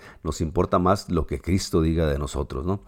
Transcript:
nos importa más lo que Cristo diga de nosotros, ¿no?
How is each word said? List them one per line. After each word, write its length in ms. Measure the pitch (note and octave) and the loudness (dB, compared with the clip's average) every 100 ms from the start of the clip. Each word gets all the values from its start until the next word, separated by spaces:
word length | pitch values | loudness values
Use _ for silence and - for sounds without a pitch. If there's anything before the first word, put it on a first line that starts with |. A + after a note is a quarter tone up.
| - - | -12 -10
nos 180 | D#2 - | -6 -4
importa 380 | D#2+ - F2+ F#2+ | -2 0 2 2
más 320 | F2+ G2 - | 4 2 0
lo 160 | E2+ D2+ | -2 -2
que 120 | C#2+ | -4
Cristo 440 | - G2 - F2 | 0 -2 2 2
diga 240 | D#2+ E2 D#2+ | 2 2 2
de 120 | C#2+ | 0
nosotros, 460 | C#2+ C#2 C#2 C2 | -2 -4 -6 -4
¿no? 160 | D#2+ G2+ | -4 -4